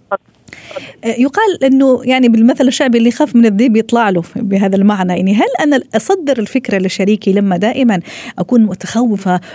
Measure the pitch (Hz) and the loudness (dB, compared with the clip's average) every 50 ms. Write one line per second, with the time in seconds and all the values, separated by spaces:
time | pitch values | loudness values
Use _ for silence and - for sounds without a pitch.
0 | _ - 196 - _ _ _ _ _ - - - - - - 571 - - - _ | _ -8 -8 -8 _ _ _ _ _ -20 -20 -20 -20 -18 -16 -16 -16 -18 -18 _
1 | - 226 226 240 247 285 - 403 453 427 359 - - 269 269 262 269 269 254 240 | -8 -6 -2 0 0 0 0 0 0 0 0 0 0 2 2 4 4 4 2 0
2 | - 240 262 262 254 240 226 220 226 240 311 - 285 247 - - 294 262 233 233 | 0 0 0 2 2 4 4 4 4 2 2 2 0 0 0 0 0 0 2 2
3 | 226 240 233 - 302 - - 240 233 226 202 196 240 262 214 220 220 220 233 233 | 2 2 0 0 -2 0 2 4 4 4 4 2 2 2 2 0 0 0 0 0
4 | 233 208 190 175 170 - - - - 190 196 196 196 196 190 190 190 208 208 190 | 2 2 0 -2 -2 -6 -8 -8 -4 -2 0 0 0 0 0 2 2 2 2 0
5 | 185 180 180 180 185 190 202 214 339 494 539 - 320 294 294 254 - - - 226 | -2 -2 -2 -2 0 0 2 2 0 0 0 -2 0 0 0 0 -2 -2 -4 -4
6 | - - 392 392 320 277 269 - 214 - - 262 254 - 208 196 185 190 - - | -2 0 -2 -2 0 -2 -2 -2 -2 -4 -4 -4 -4 -2 -2 -2 -2 -2 -2 -2
7 | 196 196 214 202 - 202 185 202 208 196 185 175 190 220 254 269 269 240 208 175 | 0 0 0 0 0 0 0 0 0 0 0 0 -2 -2 -2 0 0 0 0 -2
8 | - - - - - - - - 185 - 254 240 220 208 196 - - - - 226 | -4 -8 -16 -18 -18 -14 -8 -8 -4 0 2 2 2 2 -2 -6 -10 -6 -4 -2
9 | 247 240 208 190 196 190 180 180 175 - - | -2 -2 -2 -2 -2 -2 -2 -2 -4 -8 -20